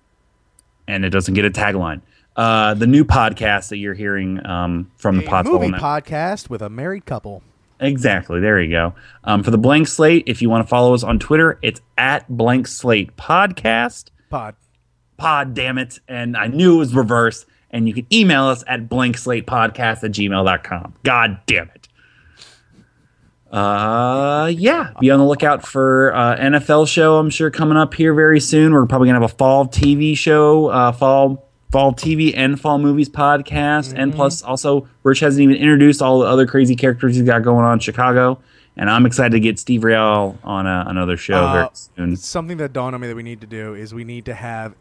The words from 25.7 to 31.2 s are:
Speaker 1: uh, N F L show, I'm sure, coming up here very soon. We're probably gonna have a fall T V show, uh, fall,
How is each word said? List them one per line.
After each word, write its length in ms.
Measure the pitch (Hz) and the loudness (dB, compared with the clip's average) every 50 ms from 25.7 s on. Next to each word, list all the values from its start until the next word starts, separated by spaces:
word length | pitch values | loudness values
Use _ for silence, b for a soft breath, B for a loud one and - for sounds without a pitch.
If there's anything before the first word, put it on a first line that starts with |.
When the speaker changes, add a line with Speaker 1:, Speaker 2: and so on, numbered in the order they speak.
| - 135 135 135 131 131 135 131 87 | -2 0 2 2 4 4 2 2 2
Speaker 1:
uh, 220 | 123 120 120 120 | 2 0 0 0
N 180 | - 135 139 147 | 0 0 0 0
F 160 | 143 120 - | 0 2 2
L 140 | 147 151 156 | 2 2 2
show, 320 | 147 - 170 156 156 156 156 | 2 2 2 4 4 4 4
I'm 100 | 156 151 | 2 0
sure, 220 | - - 160 151 | -2 -2 -4 -4
coming 260 | - - 156 156 156 | -2 -2 0 2 2
up 160 | 156 151 - - | 2 2 0 0
here 200 | - 160 160 151 | 0 2 2 4
very 260 | 156 156 156 156 147 | 4 4 6 4 4
soon. 320 | - - 160 156 156 160 | 2 2 2 4 4 6
We're 140 | 151 139 123 | 4 4 4
probably 220 | 120 135 127 127 127 | 2 2 2 4 4
gonna 120 | 123 120 | 4 2
have 100 | 117 113 | 2 0
a 40 | - | 0
fall 320 | - 135 131 135 139 135 | 0 2 4 4 4 2
T 280 | 123 - - 147 143 143 | 0 0 0 2 2 2
V 200 | 143 151 156 147 | 2 0 -2 -2
show, 520 | 143 - 165 151 151 151 151 156 156 151 127 | -2 0 2 4 4 4 4 4 4 2 2
uh, 240 | 107 127 123 120 | 2 2 2 0
fall, 520 | 120 123 139 135 135 135 | 0 0 2 2 4 4